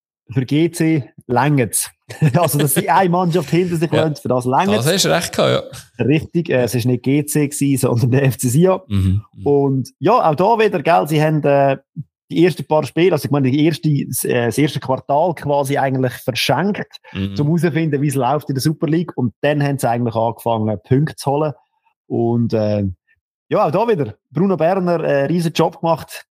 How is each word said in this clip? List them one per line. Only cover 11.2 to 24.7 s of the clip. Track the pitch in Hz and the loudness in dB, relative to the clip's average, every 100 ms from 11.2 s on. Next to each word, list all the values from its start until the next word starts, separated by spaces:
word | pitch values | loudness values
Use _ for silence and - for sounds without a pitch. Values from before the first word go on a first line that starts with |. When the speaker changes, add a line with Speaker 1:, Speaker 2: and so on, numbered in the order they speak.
Speaker 1:
haben, | 156 156 147 | 2 2 2
äh, | 139 139 135 _ - - _ - | 4 2 0 _ -16 -16 _ -6
die | 156 175 | 2 2
ersten | 156 139 | 2 0
paar | 156 143 | 0 0
Spiele, | - 185 | 2 2
also | 156 104 | 2 0
ich | |
meine, | 143 127 | 0 0
die | 143 156 | 2 2
erste, | 151 151 | 0 0
äh, | 143 127 135 - 123 120 | 0 -2 -6 -2 0 0
das | 110 | 0
erste | 147 143 | 0 -2
Quartal | - 131 - 143 180 160 | -4 -4 -2 0 0 -2
quasi | 143 143 135 135 | -2 -2 -2 -2
eigentlich | 135 131 127 | -2 0 -2
verschenkt, | - - 113 - 131 190 202 - - - - | -4 -8 -4 -2 0 0 -2 -8 -16 -14 -8
Speaker 2:
Mhm. | 98 98 | -6 -2
Speaker 1:
zum | 147 | 0
herauszufinden, | 170 170 151 165 139 | 2 0 0 -2 0
wie | 147 | -2
es | 131 | 0
läuft | 123 147 - | 0 -2 -4
in | 135 | -2
der | |
Super | 151 151 156 | -2 -2 0
League. | 165 165 - | -2 -2 -4
Und | 123 - | -4 -2
dann | 143 147 | -2 0
haben | 143 135 | 0 0
sie | 123 | -2
eigentlich | 120 120 110 | -2 -2 -2
angefangen, | 113 - 117 113 107 104 - | -2 -2 -2 -2 -2 -4 0
Punkte | 131 156 - | 0 0 -4
zu | - | -4
holen. | 143 156 - _ _ _ _ - | -2 -4 -6 _ _ _ _ -8
Und, | 123 117 120 117 | -4 0 0 0
äh, | 113 107 104 101 92 _ _ _ _ - | 0 0 -2 -2 -6 _ _ _ _ -6
ja, | 170 185 | -2 0
auch | |
da | 170 233 | 0 0
wieder, | 196 117 - _ | 0 -2 -8 _
Bruno | 135 196 175 | -2 0 2
Berner, | 160 | 0